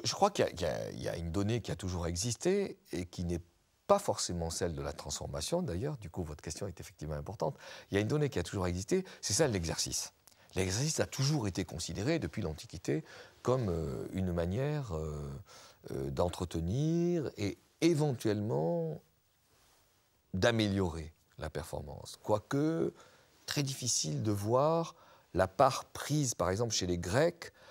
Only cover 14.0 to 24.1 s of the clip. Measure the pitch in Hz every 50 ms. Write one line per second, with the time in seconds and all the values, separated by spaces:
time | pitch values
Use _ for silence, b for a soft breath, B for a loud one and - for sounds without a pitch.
14 | 50 - - 92 92 92 85 85 85 87 95 120 135 147 151 151 135 110 85 78
15 | 78 78 76 73 73 71 69 67 - B B B B B B B B - - 64
16 | 67 67 67 - 87 87 - - 92 87 - 85 82 85 104 135 151 160 165 170
17 | 170 175 175 165 131 - - - 104 101 - - _ _ _ - 156 165 175 143
18 | 151 147 131 113 - 110 101 104 101 110 127 143 156 165 170 170 165 160 151 -
19 | - _ _ _ _ _ _ _ _ _ _ _ _ _ _ _ _ _ _ _
20 | _ _ _ _ _ _ - 95 95 120 117 113 107 101 98 101 95 87 80 85
21 | 78 78 - _ _ _ _ - 78 80 - 73 76 - - - - 71 - -
22 | - - - - - - 107 107 - - - 143 147 156 165 165 170 - - B
23 | B B B B B B B _ _ - - 147 143 135 135 - - - - -
24 | - 156